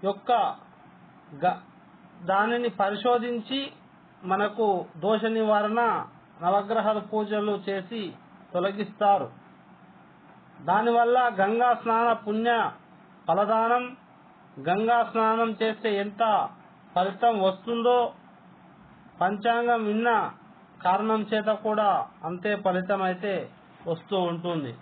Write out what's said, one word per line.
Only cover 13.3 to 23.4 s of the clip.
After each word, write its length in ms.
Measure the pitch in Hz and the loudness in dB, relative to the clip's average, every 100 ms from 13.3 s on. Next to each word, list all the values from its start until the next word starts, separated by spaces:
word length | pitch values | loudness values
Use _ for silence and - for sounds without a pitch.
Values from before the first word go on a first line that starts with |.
| 175 208 220 226 247 247 254 - - - - - - | 0 2 2 2 2 0 -12 -20 -20 -20 -20 -20 -10
గంగా 440 | 139 185 226 240 | -2 0 2 2
స్నానం 520 | 226 226 220 226 226 220 | 2 2 2 2 0 0
చేస్తే 320 | 220 214 226 202 | -2 -2 -2 -2
ఎంత 540 | 202 202 226 202 139 - - - - - | -4 0 2 2 0 -8 -20 -20 -6 -2
ఫలితం 460 | 190 185 233 220 | -2 2 2 4
వస్తుందో 720 | 190 190 226 233 233 247 233 - - - - - - - - - - - | 0 0 -6 0 2 2 2 -4 -20 -20 -20 -20 -20 -20 -20 -20 -20 -2
పంచాంగం 640 | 180 202 226 233 240 233 214 | -2 0 0 0 2 0 0
విన్న 460 | 214 240 240 160 - - - - - | 0 2 2 0 -8 -20 -20 -20 -4
కారణం 380 | 185 196 220 220 | 0 2 2 0
చేత 240 | 208 214 208 | 0 -2 0
కూడా 640 | 214 214 214 208 170 - - | -2 0 0 2 2 -2 -10
అంతే 320 | 160 180 208 202 | -10 -6 -4 -2
ఫలితం 460 | 196 180 185 202 | 0 -2 -2 -2
అయితే 480 | 185 180 208 185 | -2 -2 -4 -4